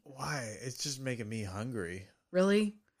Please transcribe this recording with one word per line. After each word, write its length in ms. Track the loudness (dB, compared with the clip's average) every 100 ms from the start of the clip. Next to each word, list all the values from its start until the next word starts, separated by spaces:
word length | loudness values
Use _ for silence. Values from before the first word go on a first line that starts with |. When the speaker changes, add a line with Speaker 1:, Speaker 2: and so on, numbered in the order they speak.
Speaker 1:
Why? 540 | -14 -6 -4 -2 -4 -8
It's 160 | -8 -4
just 160 | -4 -2
making 280 | -2 -2 -2
me 160 | -2
hungry. 640 | -2 -2 -2 -2 -2 -4 -10 _ _
Speaker 2:
Really? 440 | 4 6 6 4 -2 _ _